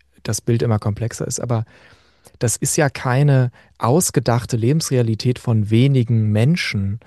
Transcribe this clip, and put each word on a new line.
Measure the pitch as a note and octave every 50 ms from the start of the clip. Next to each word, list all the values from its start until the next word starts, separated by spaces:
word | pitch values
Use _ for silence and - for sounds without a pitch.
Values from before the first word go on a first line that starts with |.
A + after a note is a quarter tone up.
| _ _ _ _ -
das | A2+ G#2+ -
Bild | - B2 A#2 A#2
immer | - A#2 G#2+ G#2
komplexer | - G#2+ G#2 - A2+ A2+ - - -
ist, | - - -
aber | - A#2+ A#2+ A2+ A2+ _ - - - - - _ _ _ _ _ _ - _ -
das | B2 A2 -
ist | - - - -
ja | E3 D3+ C3+
keine | - - - B2+ B2 C3+ D3 D3 C3+ C3 B2+ A#2+ _ - _ _ _ -
ausgedachte | - A2+ C#3 F3+ - - - C#3 A#2 B2 A#2 B2 - - B2+
Lebensrealität | A2 A2+ B2 D3+ D#3+ - - C#3 B2 A#2 A2 A2 - - B2 B2 -
von | - B2+ A2+ A2 G2+ G#2
wenigen | A2 A#2 C3 C#3 C#3 B2+ A#2 A#2 A#2 A2 G#2+ G#2+
Menschen, | G#2 G#2+ A#2+ D3 F3 F3 - - - G#2 G2 G2 G#2 A2+ _